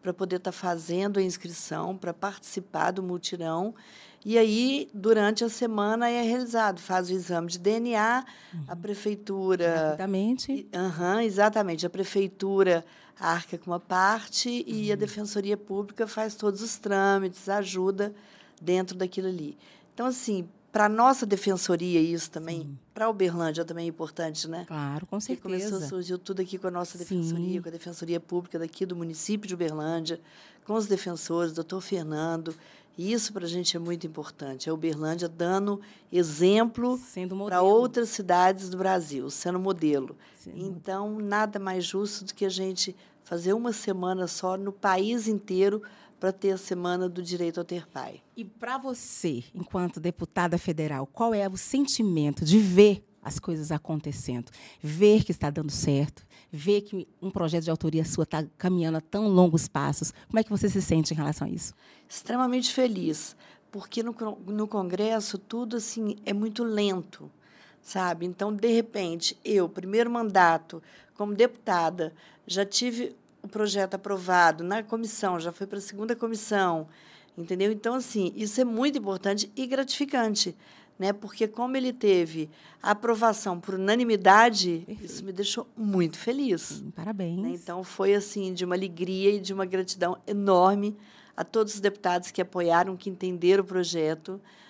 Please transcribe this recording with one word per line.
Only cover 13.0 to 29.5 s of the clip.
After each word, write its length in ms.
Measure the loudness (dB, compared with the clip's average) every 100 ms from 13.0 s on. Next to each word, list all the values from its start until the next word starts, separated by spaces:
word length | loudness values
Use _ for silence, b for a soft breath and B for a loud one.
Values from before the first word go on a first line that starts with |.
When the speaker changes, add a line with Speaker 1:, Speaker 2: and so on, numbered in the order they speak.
| B -4
Speaker 1:
arca 380 | -2 -2 -4 -12
com 120 | -6
uma 100 | -8
parte 840 | -2 2 4 2 -2 -4 -2 -4 -4
e 240 | -4 -2
a 40 |
Speaker 2:
Uhum. 40 | 0
Speaker 1:
Defensoria 600 | -2 -4 -4 -4 -2 -2
Pública 480 | -2 -6 -6 -4 -4
faz 280 | -2 -4
todos 280 | 0 -2 0
os 160 | -6 -6
trâmites, 720 | 0 4 6 4 0 -6 -2
ajuda 640 | -2 -2 -2 -2 0 -4 -6 B B B B
dentro 360 | 0 0 0 -4
daquilo 320 | -4 -4 -4
ali. 280 | -4 -8 -12 B B B
Então, 120 | -4 -4
assim, 420 | -2 -2 -2 -4 -12 _
pra 160 | 2 4
nossa 360 | 6 6 6
defensoria 760 | 2 0 2 0 2 0 2 4
isso 280 | 4 0 -6
também, 340 | -10 -8 -8
Speaker 2:
Sim. 160 | -8 -14 _
Speaker 1:
pra 160 | -2 -2
Uberlândia 560 | 2 0 2 -2 -2
também 220 | -6 -4 -6
é 20 |
importante, 600 | -6 -10 -6 -6 -6 -8
né? 160 | -10 -8
Speaker 2:
Claro, 400 | -6 -4 -6 -6
com 120 | -8
Speaker 1:
Porque 180 | -6 -8
começou, 320 | -6 -4 -4
Speaker 2:
certeza. 180 | -4 -6
Speaker 1:
surgiu 300 | -6 -6 -8
tudo 240 | -6 -6
aqui 160 | -6 -4
com 80 | -6
a 40 |
nossa 280 | -4 -6 -8
defensoria, 560 | -4 -2 -2 -2 -2
Speaker 2:
Sim. 80 | -4
Speaker 1:
com 60 | -6
a 40 |
Defensoria 460 | -12 -14 -12 -4 -6
Pública 400 | -2 -6 -4 -8
daqui 260 | -8 -6
do 120 | -6 -6
município 500 | -8 -8 -4 -4
de 80 | -4